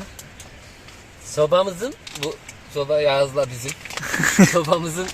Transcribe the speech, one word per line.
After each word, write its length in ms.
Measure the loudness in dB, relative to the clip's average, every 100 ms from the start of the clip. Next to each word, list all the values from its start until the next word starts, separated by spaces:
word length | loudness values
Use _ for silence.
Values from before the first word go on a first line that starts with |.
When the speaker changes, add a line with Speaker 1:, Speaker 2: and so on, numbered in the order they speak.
| -14 -18 -20 -20 -20 -20
Speaker 1:
<laughs> 680 | -20 -20 -20 -20 -20 -20 -6
Sobamızın, 680 | 0 2 2 2 -4 -8 -10 -14 -8
bu 120 | -8 -8 -16 -20 -10
soba 280 | -6 0 2
Yağız'la 440 | 4 4 2 0 -2
bizim. 220 | -4 -10 -10 -12 -10 -4
Speaker 2:
<laughs> 440 | 0 4 6 6
Speaker 1:
Sobamızın 560 | 6 2 0 0 -6 -6